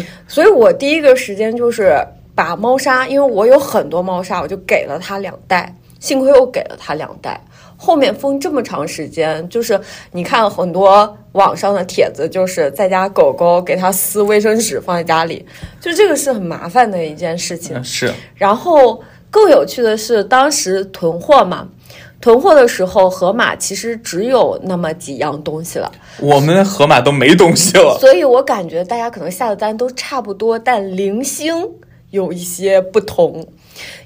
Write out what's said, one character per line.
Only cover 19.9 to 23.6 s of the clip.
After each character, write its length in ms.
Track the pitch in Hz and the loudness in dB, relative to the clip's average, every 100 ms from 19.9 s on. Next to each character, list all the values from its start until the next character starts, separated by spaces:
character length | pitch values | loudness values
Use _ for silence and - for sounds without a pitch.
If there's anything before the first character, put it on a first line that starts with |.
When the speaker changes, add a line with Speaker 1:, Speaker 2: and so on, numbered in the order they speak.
| 220 | -2
Speaker 1:
是， 280 | 220 226 | -2 -2
当 260 | 190 254 277 | 2 2 2
时 340 | 294 185 190 196 | 0 -4 -4 -6
囤 340 | - 170 170 | -6 -4 -4
货 240 | 170 277 | 2 4
嘛， 240 | 190 156 - - - - - _ | 4 -4 -12 -20 -20 -20 -20 _
囤 200 | 240 233 | 2 4
货 120 | 370 | 6
的 140 | 302 240 | 6 4
时 180 | - | 2
候， 240 | 185 190 185 | -2 2 2
盒 240 | 185 180 | 2 -2
马 220 | 226 185 | 0 -2
其 220 | 80 | -2